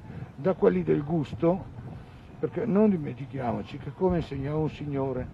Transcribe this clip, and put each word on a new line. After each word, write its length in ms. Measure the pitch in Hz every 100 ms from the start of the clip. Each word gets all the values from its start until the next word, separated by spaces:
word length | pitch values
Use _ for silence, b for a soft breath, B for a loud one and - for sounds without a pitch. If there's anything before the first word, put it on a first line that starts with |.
| B B B
da 200 | - 143
quelli 280 | 185 196 185
del 200 | 156 156
gusto, 680 | 143 170 127 - 170 185 - - B B B B B -
perché 260 | 151 175 -
non 240 | 185 214
dimentichiamoci 880 | 185 143 123 135 135 123 107 - 139
che, 120 | 143
come 240 | - 185 175
insegnava 420 | 123 139 135 156
un 100 | 156
signore 580 | - 147 139 135 127 123